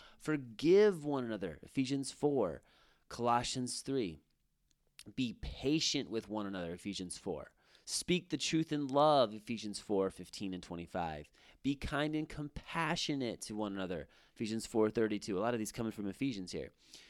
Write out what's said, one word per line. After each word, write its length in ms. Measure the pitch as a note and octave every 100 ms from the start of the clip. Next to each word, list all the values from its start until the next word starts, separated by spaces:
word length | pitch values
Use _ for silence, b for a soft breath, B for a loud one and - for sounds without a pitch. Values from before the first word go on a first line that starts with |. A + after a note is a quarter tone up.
| B B
forgive 840 | - D3+ B2 G#2+ D3+ F#3+ G#3 F3 D3
one 180 | C#3
another, 340 | A#2 G#2+ F#2 -
Ephesians 480 | - - C3 C#3 C3
four, 500 | - D3 C#3 F#2 C#2+ b b b b -
Colossians 720 | - A#2+ A#2+ B2 C3 B2 -
three. 400 | - C3+ F#2+ D#2 _ _ _ _ _ _ _ - - -
Be 200 | A#2+ -
patient 680 | - - C3 D#3 - C#3+ E2+
with 180 | A2 G2
one 160 | G#2+ G2+
another, 260 | F#2+ E2+
Ephesians 440 | F2 G#2 F#2+ F2+ -
four. 320 | G2 D2+ - b b b -
Speak 440 | - - F3+ F3
the 80 | D3+
truth 340 | - D#3+ D#3+
in 160 | D3 C#3
love, 460 | C#3 D3+ C#3+ A2+
Ephesians 460 | G#2+ - A2+ G#2+ G2
four 300 | - G2+ F#2+
fifteen 420 | - F2+ - G2
and 80 | F2+
twenty-five. 640 | - F2 E2+ F#2 E2 D2+ D2+ b b b
Be 120 | C3+ C#3+
kind 400 | - C#3+ D3+ D3+
and 120 | D#3
compassionate 1120 | - D3+ - - E3+ D#3+ E3+ - C#3+ A#2+ F#2
to 140 | - G#2+
one 180 | G#2+
another, 340 | G2 F#2 E2+ C#2+ b b -
Ephesians 300 | A2 A2 -
four 220 | A2+ G#2+
thirty-two. 460 | A2+ A2 G#2 - F#2
A 40 |
lot 120 | A2+
of 60 | B2
these 120 | G#2
coming 200 | - A2+
from 160 | G#2+ G2+
Ephesians 440 | - C#3 G#2 F2+
here. 180 | E2 C2 B B B